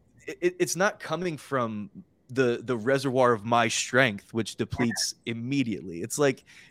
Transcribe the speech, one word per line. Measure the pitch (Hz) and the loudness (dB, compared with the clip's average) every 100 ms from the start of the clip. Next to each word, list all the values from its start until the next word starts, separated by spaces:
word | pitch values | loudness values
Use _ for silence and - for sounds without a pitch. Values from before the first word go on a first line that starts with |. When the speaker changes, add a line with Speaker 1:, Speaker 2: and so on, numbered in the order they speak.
| _ _ - | _ _ -14
Speaker 1:
it, | - | -2
it, | 175 180 | -2 0
it's | 175 165 | -4 0
not | 202 208 | 0 -2
coming | - 160 185 156 | -6 -4 -4 -6
from | - 135 117 107 104 - - _ - | -4 -2 -2 -4 -10 -14 -20 _ -6
the, | 120 123 120 | 2 2 2
the | 117 120 | -2 -2
reservoir | 110 135 135 127 123 | 2 0 2 4 4
of | 113 | 4
my | 110 117 117 | 2 2 2
strength, | - - 123 131 101 - | 0 2 4 4 0 -6
which | 113 104 - | -4 -4 -4
depletes | 110 - 120 104 - - | -4 0 -2 0 -4 -6
Speaker 2:
Yeah. | - | -8
Speaker 1:
immediately. | 117 120 139 117 85 87 85 | -6 -2 -2 -2 -4 -6 -8
It's | 113 - | -6 2
like, | 143 - _ - - | 2 2 _ -20 -2